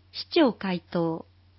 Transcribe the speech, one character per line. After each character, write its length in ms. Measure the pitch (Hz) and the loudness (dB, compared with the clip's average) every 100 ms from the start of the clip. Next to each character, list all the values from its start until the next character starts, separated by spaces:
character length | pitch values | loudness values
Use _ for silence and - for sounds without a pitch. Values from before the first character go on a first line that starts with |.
| _ | _
市 140 | - - | -16 -2
長 200 | 349 269 | 2 2
回 280 | - 190 180 | 2 -4 -6
答。 440 | - 180 165 165 - _ _ | -4 -2 -2 -4 -10 _ _